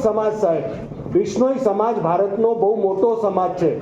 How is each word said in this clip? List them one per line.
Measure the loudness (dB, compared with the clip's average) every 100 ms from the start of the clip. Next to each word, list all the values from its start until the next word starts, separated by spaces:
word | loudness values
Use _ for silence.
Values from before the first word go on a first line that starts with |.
| 0
સમાજ | 0 0 0
સાહેબ, | 0 0 -4 -8 -10 -12 -2
બિશ્નોઈ | 0 0 0 0 2
સમાજ | 0 2 0 0 0
ભારતનો | 2 0 2 0 2
બહુ | 0 2
મોટો | 0 2 0 2
સમાજ | 0 0 0 0
છે. | -2 -2